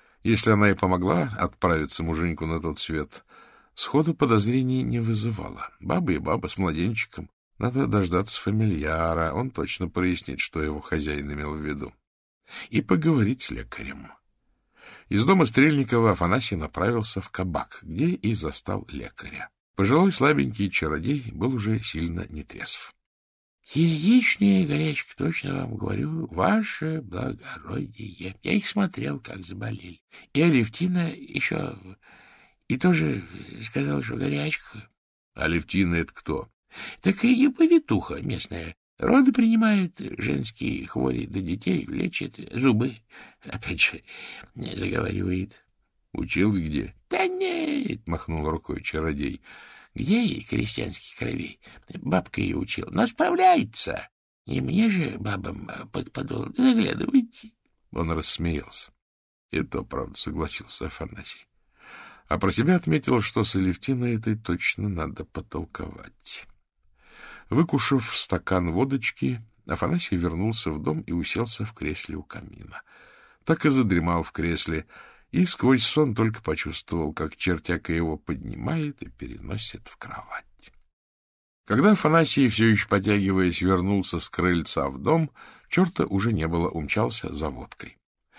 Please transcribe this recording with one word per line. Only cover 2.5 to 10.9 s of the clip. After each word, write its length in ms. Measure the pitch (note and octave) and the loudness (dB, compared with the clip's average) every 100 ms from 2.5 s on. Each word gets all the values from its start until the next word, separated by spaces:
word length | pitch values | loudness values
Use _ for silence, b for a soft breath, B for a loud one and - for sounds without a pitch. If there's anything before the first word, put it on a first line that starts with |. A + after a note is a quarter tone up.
| E2 | -2
тот 200 | D#2+ D2+ | -4 -4
свет, 440 | - D#2 D2 - _ b b b b - | -4 -4 -6 -10 _ b b b b -8
сходу 400 | - C#3+ D#3 D#3+ | -2 2 2 2
подозрений 640 | C#3+ A2 G#2 B2+ B2+ C3 | 4 4 4 2 2 0
не 180 | B2 A#2 | 0 0
вызывала. 680 | A2+ G#2+ A2+ G#2 - - - - | 0 0 -2 -4 -8 -10 -12 -10
Баба 340 | - F3+ E3+ | -2 0 2
и 40 | D#2 | 0
баба 300 | D2+ G#2+ - | 0 -2 -2
с 100 | - | -2
младенчиком. 720 | F#2 D#2 F#2+ A2 - - D#2+ _ _ - | 0 0 0 -2 -6 -8 -14 _ _ -4
Надо 260 | A#2+ B2+ C3 | -2 0 2
дождаться 560 | G#2 F#2 F2+ G2+ - | 2 2 0 0 -2
фамильяра, 920 | - G#2+ A2 D#2+ D2+ D#2+ E2 E2 D#2+ | 0 2 2 2 0 0 0 0 0
он 180 | D2+ B2+ | -2 -4
точно 380 | - D#2 - F2+ | -4 -4 -4 -4
прояснит, 500 | F2+ F#2 F2 - C2 | 0 0 0 -4 -6
что 220 | - D#2+ | -6 -4
его 180 | D#2 D2+ | -4 -4
хозяин 520 | - | -4